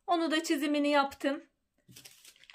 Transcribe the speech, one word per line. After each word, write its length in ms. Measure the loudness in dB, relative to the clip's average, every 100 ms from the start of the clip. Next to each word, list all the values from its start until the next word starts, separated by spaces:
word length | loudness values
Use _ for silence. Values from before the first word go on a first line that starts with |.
| -2
Onu 240 | 0 2
da 120 | -2
çizimini 460 | 0 -2 0 0 2
yaptım. 540 | 2 0 -2 -4 -4 -10 _ _ _ _ -20 -20 -20 -20 -20 -20